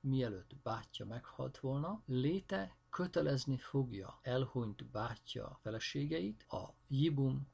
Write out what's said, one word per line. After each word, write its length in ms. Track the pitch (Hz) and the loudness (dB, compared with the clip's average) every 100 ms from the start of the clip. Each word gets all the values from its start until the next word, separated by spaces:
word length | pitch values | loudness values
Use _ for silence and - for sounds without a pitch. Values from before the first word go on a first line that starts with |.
mielőtt 560 | 135 131 117 95 - - | 0 2 2 -2 -8 -10
bátyja 440 | 110 113 - - 98 | -4 -4 -4 -10 -6
meghalt 520 | 120 - - 131 - | -8 -10 -6 -6 -2
volna, 440 | 131 139 165 220 - | -2 0 0 -4 0
léte 720 | 127 139 190 - 196 190 - _ | 2 4 2 0 -2 -2 -8 _
kötelezni 680 | - 180 170 147 139 143 127 | -2 0 2 4 2 2 -2
fogja 600 | - 139 127 98 95 - | 0 0 0 -2 -8 -8
elhunyt 640 | - 127 131 127 110 104 | 0 0 2 0 -2 -4
bátyja 760 | 120 104 101 113 - 117 107 - | -8 -4 -4 -4 -8 -8 -6 -8
feleségeit 840 | 110 110 - 143 147 160 196 214 - | -6 -4 -2 0 0 0 -2 -4 -6
a 260 | 110 - - - | -6 -6 -14 -2
jibum 600 | 135 160 139 135 135 139 | 4 6 6 4 2 -4